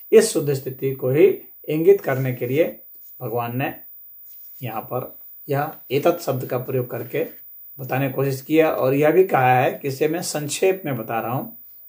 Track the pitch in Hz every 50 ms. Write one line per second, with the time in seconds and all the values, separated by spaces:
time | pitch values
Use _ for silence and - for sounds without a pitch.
0 | - - - 220 196 - - 170 143 143 139 131 - 135 127 - 139 135 131 -
1 | - 127 131 151 180 - - - - - - - - - 151 156 165 185 196 196
2 | - - 135 127 135 131 123 - 127 120 131 147 180 202 - - - - - -
3 | - - - - 127 113 110 120 117 117 117 127 139 165 - - - - - -
4 | - - - - - - - - - - - - 131 113 110 110 - - 123 123
5 | 127 - - - - - - - - - 139 139 147 151 - - - - 127 143
6 | 135 175 170 - - - 127 127 135 - 135 123 127 - 131 131 123 - 131 113
7 | 113 - - - 160 - - - - - - - - - - - 131 127 - 131
8 | 139 131 131 135 135 139 131 131 - - 151 156 156 160 - - 123 131 139 143
9 | 151 151 156 185 185 185 180 139 127 127 127 127 131 165 202 - - 139 131 -
10 | 156 151 160 175 175 - - 151 147 143 - - - 190 185 185 - 147 131 113
11 | 110 - 117 113 107 113 123 143 226 - - - - - - - -